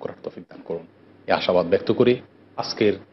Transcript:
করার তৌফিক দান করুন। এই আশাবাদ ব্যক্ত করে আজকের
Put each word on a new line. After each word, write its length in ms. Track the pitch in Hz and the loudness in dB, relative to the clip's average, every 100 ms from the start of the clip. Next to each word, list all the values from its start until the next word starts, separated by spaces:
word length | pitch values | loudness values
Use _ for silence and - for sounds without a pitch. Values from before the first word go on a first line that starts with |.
করার 180 | - - | -12 -12
তৌফিক 220 | - - - | -16 -16 -18
দান 120 | - | -16
করুন। 220 | - 85 85 _ - - - | -10 -10 -12 _ -20 -12 -2
এই 40 | |
আশাবাদ 320 | 87 - 90 85 | 0 2 2 2
ব্যক্ত 200 | 95 - | 2 2
করে 200 | 113 123 123 - _ - - | 2 4 2 -4 _ -16 -12
আজকের 380 | - - 107 95 - | -8 -2 0 0 -8